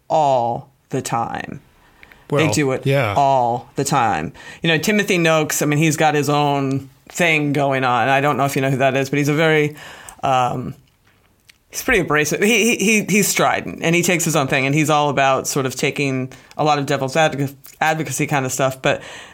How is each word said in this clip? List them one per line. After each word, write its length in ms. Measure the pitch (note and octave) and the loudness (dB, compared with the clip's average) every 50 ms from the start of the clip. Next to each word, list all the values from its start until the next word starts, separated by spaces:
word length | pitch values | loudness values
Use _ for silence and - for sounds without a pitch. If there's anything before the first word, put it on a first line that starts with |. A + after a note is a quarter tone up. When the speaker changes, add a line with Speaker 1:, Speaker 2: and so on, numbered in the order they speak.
| _ _ | _ _
Speaker 1:
all 600 | E3 D#3+ D3+ C#3 C3+ B2 A#2 A#2 A#2+ C#3 C3 - _ _ _ _ | 0 0 2 2 2 2 0 -2 -4 -6 -8 -14 _ _ _ _
the 120 | - D#3 | -6 -6
time. 600 | - - - A#2+ A2+ - - - - - - - - _ _ _ _ _ _ _ - - - - _ _ | -4 -4 -4 -4 -4 -4 -6 -8 -10 -10 -12 -16 -16 _ _ _ _ _ _ _ -20 -20 -20 -20 _ _
They 80 | D3 C#3 D#3 | 0 0 2
Speaker 2:
Well, 60 | D#3 G#2+ | 2 2
Speaker 1:
do 200 | D3+ D3+ C3 C3 | 0 0 0 -2
it 120 | B2 - | -2 0
Speaker 2:
yeah. 300 | C3+ C3+ C#3 B2+ G#2+ G2+ | 0 0 2 2 0 2
Speaker 1:
all 540 | - C#3+ C3+ C3+ C3 B2 A#2 A#2 A#2 - - _ | 2 2 2 2 2 2 0 -2 -4 -6 -10 _
the 80 | - C#3 | -6 -4
time. 480 | - D#3 C#3 A#2+ A2 G2 D#2 D#2 - - - - - - - - | 0 0 2 2 2 0 -2 -4 -6 -10 -14 -20 -20 -16 -6 -2
You 40 | E3+ | 0
know, 100 | E3 D3+ | 0 0
Timothy 400 | D#3+ - G#3+ G#3 G3 G3+ G3+ F3 | 0 0 0 0 0 0 0 2
Noakes, 440 | E3 E3 D#3+ D#3+ D3+ - - - E3 | 2 2 2 2 0 -2 -2 -2 -2
I 40 | |
mean, 120 | D3 D3 C#3+ | 0 2 2
he's 180 | E3 D#3+ C#3 | 2 2 2
got 200 | - E3 D3+ D3 | 2 2 2 2
his 120 | D3+ C#3+ C#3+ | 2 0 2
own 640 | D3 D3 D3 C#3+ C#3+ C#3+ C#3 C3+ C3+ C#3 C3+ - - _ _ - | 2 2 2 2 0 0 0 -2 -2 -4 -6 -8 -18 _ _ -16
thing 440 | - - F3+ E3+ D#3+ D#3 D3 D3 C#3 | -4 0 2 2 2 2 2 0 0
going 320 | D3 C#3+ C#3 C3+ C3 C3 | 0 0 2 0 0 2
on. 240 | B2 B2 A#2+ A2+ C3 | 2 2 2 2 2
I 120 | C3+ C#3 | 2 2
don't 160 | C#3 D3 C#3+ | 2 2 2
know 80 | A2+ C#3 | 2 0
if 120 | C#3 C#3 | 0 0
you 60 | D3 C3+ | 0 0
know 80 | C3+ | 0
who 80 | C#3 B2 | 0 2
that 180 | C3+ C3+ B2 | 2 2 2
is, 120 | C3+ C3+ C3 | 0 -2 0
but 100 | - C#3+ | 0 0
he's 80 | D3 C#3 | 0 0
a 60 | D3+ | 2
very, 420 | D3 E3 D#3+ D#3 D3+ D3+ D3 D3+ - - - - - - - - - - | 2 2 4 4 2 2 0 -2 -8 -16 -20 -20 -20 -20 -20 -16 -6 -2
um, 500 | C#3+ C3 B2+ B2 B2 - C3+ A#2+ - C3 - _ _ _ _ _ _ _ _ _ _ _ _ _ _ - _ _ _ | 0 2 2 2 0 -2 -4 -8 -8 -12 -14 _ _ _ _ _ _ _ _ _ _ _ _ _ _ -20 _ _ _
he's 140 | - - - | -14 -8 -2
pretty 160 | - B3+ G3 | 0 0 0
abrasive. 420 | D#3+ - D3 D3+ D3 C#3+ E3+ - F#3 | 2 2 0 0 0 0 0 0 2
He, 340 | G3+ A#3+ G#3+ G#3 A3+ A#3+ | 2 2 2 2 2 0
he, 80 | - G3 G3+ A3 G#3 G3+ | 0 2 2 2 2 2
he, 40 | G3+ | 2
he's 200 | F3+ G#3+ F#3+ F3+ | 2 2 2 2
strident, 560 | - - D#3+ C3 A#2 - - F2 E2+ - - | 0 0 2 2 0 0 -4 -8 -10 -4 -2
and 100 | E3 E3 | 0 2
he 80 | F3 E3+ | 2 2
takes 220 | - F#3 E3 - | 2 0 0 0
his 100 | E3+ D3 | 0 0
own 140 | D#3+ D#3 - | 0 0 0
thing, 180 | D3+ C#3 C3 | 0 0 0
and 80 | C#3 C#3 | 0 2
he's 160 | D#3 D#3 C3+ | 0 2 2
all 200 | D#3 D3 D3 D3 | 2 2 2 2
about 360 | C3+ C3+ C#3 C3+ C3+ B2 - | 2 2 2 2 2 0 -2
sort 200 | - - D3+ C3 | -2 -4 -2 -2
of 100 | C3 B2 | -2 -4
taking 560 | - - C#3+ - - D3 C#3 C3 C3 B2+ B2+ - - - - - | -2 -4 -4 -2 -2 -4 -2 -2 -4 -6 -8 -10 -18 -20 -20 -6
a 80 | - D3 | -2 0
lot 160 | D#3 D3 C#3+ | 0 2 0
of 60 | C#3 | 0
devil's 280 | C3+ D3 C3 C3 C3 C3 | -2 -2 -2 -2 -2 0
advoc-, 400 | E3+ D#3+ D#3 C#3+ C3 C#3+ C3+ - - _ - - _ | 0 0 0 0 -2 -4 -6 -6 -10 _ -20 -6 _
advocacy 460 | D3 D#3 D#3+ D#3+ D#3 C#3 C3 - D3+ | -2 -2 -2 -2 -4 -6 -4 -4 -4
kind 180 | C#3 D3+ C#3 C3 | -2 -2 -2 -2
of 60 | B2+ | -2
stuff. 320 | B2+ - C#3 C3 C3 - - | -2 0 -2 -2 -2 -2 -2
But, 180 | D3 C#3 - - - - - - - | -2 -2 -2 -6 -12 -18 -18 -20 -20